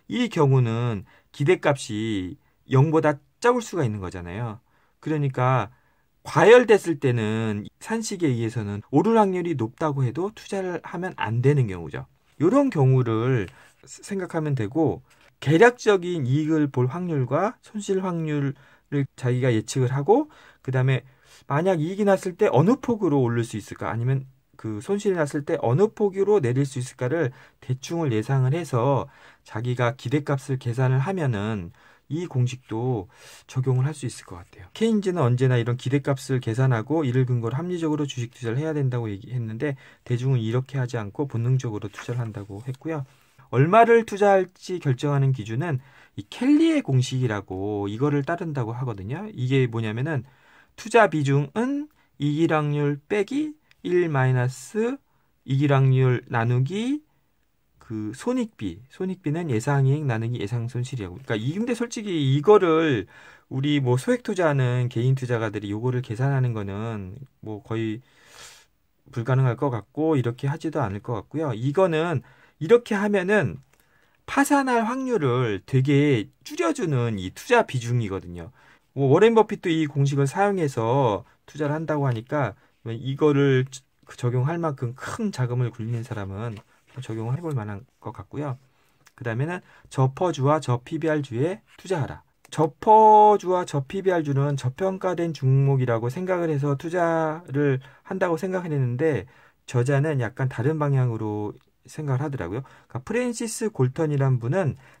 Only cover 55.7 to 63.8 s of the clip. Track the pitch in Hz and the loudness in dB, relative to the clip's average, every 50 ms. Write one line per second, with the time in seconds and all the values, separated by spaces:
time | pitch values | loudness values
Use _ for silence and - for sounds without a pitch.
55.7 | 139 135 135 135 131 131 131 127 127 117 - - 127 117 113 120 123 123 131 139 | 4 4 4 4 4 4 4 2 0 -2 -4 -4 -2 -2 0 0 0 0 0 -2
56.7 | 185 208 226 254 285 302 - _ _ _ _ _ _ _ _ _ _ _ _ _ | -2 -4 -4 -2 -4 -4 -6 _ _ _ _ _ _ _ _ _ _ _ _ _
57.7 | _ _ - - 113 107 107 107 113 - - 240 254 262 240 220 _ - 113 92 | _ _ -16 -12 -8 -8 -8 -8 -8 -6 -4 -4 -2 -2 -4 -6 _ -8 -8 -8
58.7 | 82 98 - - - - 185 190 185 - - 151 143 170 180 156 123 110 - 143 | -8 -10 -16 -16 -12 -8 -8 -8 -6 -6 -4 -4 -4 -4 -2 -2 -2 -2 0 0
59.7 | 143 139 135 131 135 156 156 135 113 110 113 117 123 120 - 101 123 120 113 117 | 2 2 2 2 2 0 0 -2 -2 -2 -4 -4 -4 -4 -6 -4 -4 -4 -6 -6
60.7 | - 120 123 - - 127 101 90 90 - - - 117 107 110 131 160 202 233 240 | -6 -6 -6 -6 -6 -8 -8 -8 -10 -10 -6 -4 -4 -2 -2 -4 -4 -4 -2 -2
61.7 | 240 220 240 233 - 247 214 208 180 160 143 135 135 147 147 208 214 208 190 170 | -2 -4 -4 -6 -6 -8 -6 -4 -2 0 2 2 2 4 6 6 6 8 6 6
62.7 | 160 160 160 156 135 107 90 - - - - - - - _ - - 131 135 147 | 4 4 4 2 2 0 -2 -4 -10 -20 -20 -20 -20 -20 _ -10 -6 -4 0 0
63.7 | 147 143 | 0 2